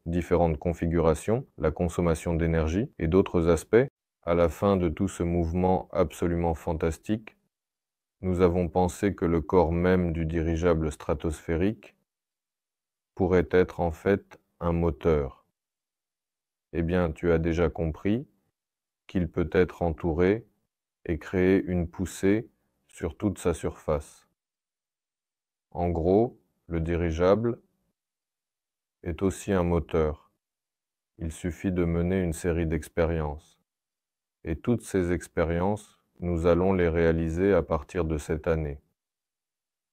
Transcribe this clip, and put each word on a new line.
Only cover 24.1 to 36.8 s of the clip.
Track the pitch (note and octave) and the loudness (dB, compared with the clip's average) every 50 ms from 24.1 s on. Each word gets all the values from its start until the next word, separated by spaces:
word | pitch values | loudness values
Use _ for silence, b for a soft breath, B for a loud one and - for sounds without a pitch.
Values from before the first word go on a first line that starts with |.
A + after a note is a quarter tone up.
| - - _ _ _ _ _ _ _ _ _ _ _ _ _ _ _ _ _ _ _ _ _ _ _ _ _ _ _ _ _ _ | -20 -20 _ _ _ _ _ _ _ _ _ _ _ _ _ _ _ _ _ _ _ _ _ _ _ _ _ _ _ _ _ _
En | - D#2 F2 F2+ | -6 -4 -2 -2
gros, | E2 E2 D#2+ F2 F#2+ G#2 A#2 A#2+ - _ _ _ _ _ _ - | 0 0 2 4 4 4 2 2 -2 _ _ _ _ _ _ -6
le | F2 E2 | -6 -4
dirigeable | D#2+ E2 E2+ E2 F2 E2+ D#2 E2 F2 F#2 G2+ G#2+ A#2 A#2 A2+ - _ _ _ _ _ _ _ _ _ _ _ _ _ _ _ _ _ _ _ _ _ _ _ _ _ _ _ _ - | -2 -2 -2 -2 -2 -2 0 2 4 4 4 4 2 -2 -6 -8 _ _ _ _ _ _ _ _ _ _ _ _ _ _ _ _ _ _ _ _ _ _ _ _ _ _ _ _ -10
est | F2+ E2 - | -8 -6 -2
aussi | G2 F#2+ F2 - - - | -2 -2 -2 -2 -4 -2
un | G2+ F#2 F2 | 0 2 2
moteur. | E2+ E2+ E2+ D#2 - - E2 D#2 D#2 D#2 - _ _ _ _ _ _ _ _ _ _ _ _ _ _ _ _ _ _ _ - | 2 0 0 -2 -2 0 0 0 0 -2 -6 _ _ _ _ _ _ _ _ _ _ _ _ _ _ _ _ _ _ _ -12
Il | D#2+ D#2+ D#2 | -10 -10 -8
suffit | - - F2+ D#2+ - - G2 F#2 | -8 -8 -8 -6 -4 -4 -2 0
de | F2 F2 | 0 0
mener | E2 E2+ E2+ E2+ F2+ F#2 F#2+ | 0 0 0 0 0 0 0
une | F#2 E2+ | 0 -2
série | D#2 - - F2+ D#2+ E2+ F2 D#2+ | -4 -4 -2 -2 -2 0 -2 -2
d'expériences. | D#2+ D#2+ D2+ - - - E2 D#2+ E2+ D#2+ D#2 D2 D2 D#2 - _ _ _ _ _ _ _ _ _ _ _ _ _ _ _ _ _ _ _ - | -2 -4 -6 -6 -2 -2 0 0 0 -2 -4 -6 -8 -10 -16 _ _ _ _ _ _ _ _ _ _ _ _ _ _ _ _ _ _ _ -8
Et | D#2+ E2+ | -8 -8
toutes | - - - A#2+ A2+ | -4 -2 -2 -2 -2
ces | - - - G2 F2 E2+ | -2 -2 -2 0 0 0
expériences, | F2+ E2+ - - - F2 E2+ D#2+ E2+ E2+ F2+ G2 G#2+ G#2 - - _ _ _ _ _ - | 0 -2 -4 -4 -2 -2 0 0 0 0 0 -2 -2 -4 -8 -14 _ _ _ _ _ -8
nous | F2 F2+ F2 E2 E2 F2 | -4 -4 -2 0 2 4
allons | E2+ E2+ F#2 F#2+ | 4 4 4 2
les | F#2+ F2+ | 2 2